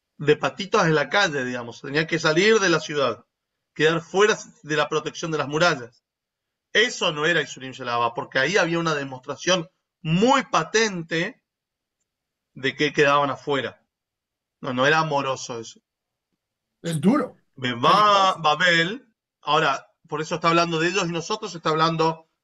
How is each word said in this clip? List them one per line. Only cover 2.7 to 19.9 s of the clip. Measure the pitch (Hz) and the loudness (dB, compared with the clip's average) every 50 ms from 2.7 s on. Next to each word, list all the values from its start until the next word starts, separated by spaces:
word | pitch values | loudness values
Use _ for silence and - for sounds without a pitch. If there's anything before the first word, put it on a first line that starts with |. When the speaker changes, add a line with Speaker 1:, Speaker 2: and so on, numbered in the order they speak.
| 165 156 | 2 0
Speaker 1:
ciudad, | - - 151 147 135 120 107 - _ _ _ _ _ _ _ _ _ _ _ | -2 -4 -2 -2 0 0 -2 -4 _ _ _ _ _ _ _ _ _ _ _
quedar | - 151 156 165 160 | 0 2 2 2 0
fuera | 165 - - 185 208 214 214 - - - - _ - | -4 -2 0 2 2 2 2 0 -6 -12 -20 _ -8
de | 147 156 | -4 -2
la | 151 147 - | -2 0 0
protección | 160 151 139 151 - - 180 165 | -2 -4 -4 -4 -8 -8 -6 -6
de | 156 147 | -4 -4
las | 139 135 | -4 -4
murallas. | 147 156 175 175 156 131 120 117 _ _ _ _ _ _ _ _ _ _ _ _ _ _ _ _ - | -2 2 2 2 2 0 -4 -12 _ _ _ _ _ _ _ _ _ _ _ _ _ _ _ _ 0
Eso | 202 233 247 240 - 208 180 | 0 0 0 -2 -4 -6 -4
no | 156 147 151 | -4 -2 -2
era | 170 170 160 | 0 0 0
Isurim | 143 - - 135 131 131 | -2 -4 -8 -14 -14 -14
Shel | 123 - 127 120 | -14 -10 -8 -4
Ahava, | 120 117 117 117 - | -2 -2 -2 -2 -2
porque | - 127 - - 131 | -6 -8 -4 -2 0
ahí | 131 151 196 208 | 0 2 2 0
había | 175 165 165 170 | 0 0 0 -2
una | 170 165 151 | -2 -2 -4
demostración | 143 139 135 131 123 - 143 131 - - 170 185 185 165 - _ _ _ _ _ _ | -4 -6 -8 -12 -14 -12 -14 -14 -6 -2 0 0 0 -2 -6 _ _ _ _ _ _
muy | - 156 160 185 220 254 277 262 - | -4 -2 0 2 4 4 4 2 2
patente | - - 170 160 160 - 214 226 214 190 175 165 - 175 160 175 214 - _ _ _ _ _ _ _ _ _ _ _ _ _ _ _ _ _ _ _ _ _ _ _ _ | 0 -2 -2 -2 0 0 0 0 0 -2 -6 -6 -6 -4 -4 -4 -6 -8 _ _ _ _ _ _ _ _ _ _ _ _ _ _ _ _ _ _ _ _ _ _ _ _
de | 143 127 135 131 | -6 -6 -4 -2
que | - 151 143 - | 0 -2 0 2
quedaban | 160 143 139 143 143 143 139 | 4 4 4 4 4 2 0
afuera. | 127 - - 147 143 135 117 101 - _ _ _ _ _ _ _ _ _ _ _ _ _ _ _ _ _ | -2 -6 -4 -4 -4 -2 -4 -6 -8 _ _ _ _ _ _ _ _ _ _ _ _ _ _ _ _ _
No, | - 143 123 | -10 -6 -2
no | 127 131 | 2 2
era | 143 156 160 | 4 4 2
amoroso | 160 151 143 139 135 135 131 123 - - 123 117 | 2 0 -2 -2 -2 -2 -4 -6 -8 -10 -10 -12
eso. | 113 - - - _ _ _ _ _ _ _ _ _ _ _ _ _ _ _ _ _ _ _ _ | -12 -14 -18 -20 _ _ _ _ _ _ _ _ _ _ _ _ _ _ _ _ _ _ _ _
Speaker 2:
Es | - 170 165 147 | -8 -6 -4 0
duro. | 131 196 277 302 - - - _ _ _ _ | 2 2 2 2 0 -4 -10 _ _ _ _
Speaker 1:
Me | 131 127 123 120 | -8 -6 -6 -2
va | 117 127 156 185 202 208 208 202 196 190 190 175 | 0 2 4 4 6 6 6 6 4 4 2 2
Speaker 2:
Peligroso. | 175 | 0
Speaker 1:
Babel, | 160 151 147 151 185 175 170 165 165 180 220 277 - _ _ _ _ _ _ _ | 0 0 0 2 2 2 4 2 2 0 -4 -8 -12 _ _ _ _ _ _ _
ahora, | _ 147 147 156 160 143 135 135 - _ | _ 0 0 2 2 2 0 -2 -6 _